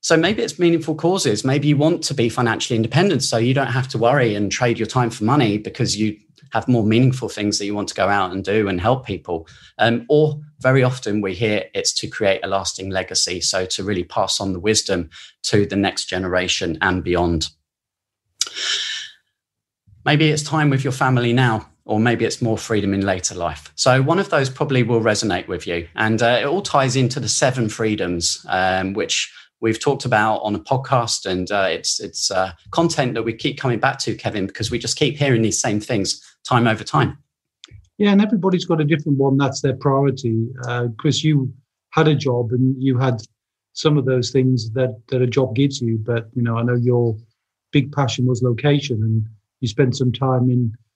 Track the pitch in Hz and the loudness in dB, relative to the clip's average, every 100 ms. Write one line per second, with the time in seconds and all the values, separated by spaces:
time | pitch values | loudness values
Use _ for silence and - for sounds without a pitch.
0 | - 160 170 214 156 - 175 165 151 156 | 2 2 2 0 -4 2 2 2 0 -2
1 | 165 185 143 107 135 143 147 139 151 170 | 0 0 0 0 0 2 2 4 4 2
2 | - 127 120 113 120 110 - 117 110 151 | -2 0 -2 0 0 0 -2 -2 2 2
3 | 196 139 - 117 117 131 131 127 127 113 | 2 2 0 0 2 2 0 -2 -2 2
4 | 117 143 120 101 101 - 123 113 107 131 | 4 4 2 0 -2 0 0 0 0 0
5 | 120 - 107 143 113 104 107 - - 101 | 0 0 0 2 2 0 -4 -4 -2 0
6 | 107 104 _ _ - 117 - 123 107 110 | -2 -4 _ _ -6 -6 2 2 4 4
7 | 131 131 110 - 104 98 104 104 101 - | 4 2 -6 -2 -2 -2 -4 -4 -4 -2
8 | 95 101 92 92 95 107 101 92 92 127 | 0 2 0 -4 -2 0 0 0 0 0
9 | - 92 - 82 82 - - - 113 117 | -2 -8 -6 -8 -8 -20 -20 0 2 2
10 | - 151 151 - - _ 131 131 127 127 | 2 4 4 0 -12 _ 2 4 4 0
11 | - 104 98 90 110 104 - 101 - - | -4 -2 -2 -2 0 -2 -4 -4 -4 -4
12 | - - 101 95 95 98 95 - 95 95 | -8 -2 0 0 0 -4 -4 -8 -6 -4
13 | 92 95 - 90 - 95 92 - 95 104 | -2 -2 -2 -2 -2 -2 -4 -4 -2 -4
14 | 87 - 95 - 98 90 101 107 - 95 | -2 -2 -2 -2 -4 -2 0 0 0 -4
15 | 85 - - _ - 107 98 98 98 - | -4 -12 -20 _ -2 0 2 0 0 -2
16 | - 92 92 92 90 - 87 78 98 92 | -6 -4 -2 -2 -2 -2 -4 -2 0 0
17 | 85 87 87 85 - _ _ _ _ _ | 0 0 2 0 -2 _ _ _ _ _
18 | _ _ _ _ - - - - - - | _ _ _ _ -10 -6 -6 -6 -6 -10
19 | - - _ _ _ _ _ _ _ - | -14 -20 _ _ _ _ _ _ _ -8
20 | - 147 156 151 - 156 147 135 131 131 | 0 2 4 2 -2 0 2 2 -2 0
21 | 131 127 120 117 127 110 - _ - 107 | 2 2 2 4 2 2 -6 _ -4 2
22 | 117 117 110 - 120 107 - 110 98 98 | 2 2 0 -2 -2 -2 -2 -2 0 0
23 | 98 95 - 87 85 76 - - - 127 | 0 -2 -4 -4 -6 -6 -16 -2 2 4
24 | 135 170 196 156 131 - 139 131 117 117 | 4 0 2 0 -2 -4 -2 0 2 2
25 | 113 104 110 92 90 87 - 85 85 - | 2 0 0 -4 -4 -8 -4 -6 -6 -4
26 | 110 110 117 120 131 175 202 147 135 127 | 0 2 2 2 0 -2 0 0 2 2
27 | 123 139 110 - 139 127 110 - 110 104 | 0 -2 -4 0 0 0 -4 -2 -2 -2
28 | 90 87 85 - - 92 92 92 95 101 | -2 -2 -4 -6 -4 0 0 0 -2 -4
29 | 90 - - - - _ 113 110 - 143 | -4 -4 -6 -10 -20 _ -2 0 0 -2
30 | 127 110 110 107 107 104 - 135 131 131 | 2 2 2 0 -2 -4 -2 -2 0 0
31 | 117 - 98 92 90 101 95 82 - - | 0 -4 -4 -4 -2 0 0 -2 -4 -6
32 | - - - 95 95 87 - - 165 160 | -6 -6 -2 -2 -2 -6 -6 0 0 0
33 | 127 117 113 110 147 139 127 113 135 - | -2 -2 -4 -4 -6 -4 -2 0 0 -2
34 | - 98 - 107 98 - 104 120 117 - | -6 -4 -4 -4 -6 -6 -6 -4 -6 -2
35 | 151 147 143 120 110 104 120 107 - 117 | -2 0 2 2 2 0 0 -2 -2 -2
36 | 95 - - _ - 123 117 107 104 147 | -2 -6 -12 _ 0 2 4 0 0 2
37 | 120 - _ _ _ _ - - _ _ | 2 -2 _ _ _ _ -20 -20 _ _
38 | 208 196 208 220 185 185 - 160 151 160 | 4 4 4 2 2 0 0 0 2 0
39 | 156 139 135 135 139 131 143 127 143 135 | 0 2 2 2 0 0 -2 0 0 2
40 | 139 139 120 113 113 127 120 120 120 110 | 2 0 -2 -2 -2 -6 -6 -4 -4 -2
41 | 156 143 156 147 127 - _ _ _ - | -2 2 2 2 0 -8 _ _ _ 2
42 | 156 139 139 123 113 123 131 131 135 123 | 2 2 0 0 0 0 0 2 0 2
43 | 131 113 - _ _ _ _ - 156 151 | 0 -2 -8 _ _ _ _ -2 2 2
44 | 127 127 120 139 131 127 110 117 127 - | 2 0 2 2 4 2 0 -2 -2 -2
45 | _ 127 123 120 123 110 143 139 117 113 | _ 0 2 2 0 2 0 0 -2 -2
46 | 110 117 113 127 117 113 120 120 120 123 | -2 -4 -4 -2 0 0 0 0 2 2
47 | 120 107 - _ _ _ _ 147 135 143 | 2 -2 -10 _ _ _ _ 0 0 -2
48 | 131 - 127 120 127 117 147 143 143 113 | -2 0 0 2 0 0 2 2 0 -2
49 | 110 110 107 - _ _ 117 - 131 - | 0 0 -2 -10 _ _ -6 0 0 2
50 | 127 117 131 127 127 127 120 110 _ | -2 0 0 2 2 2 0 -4 _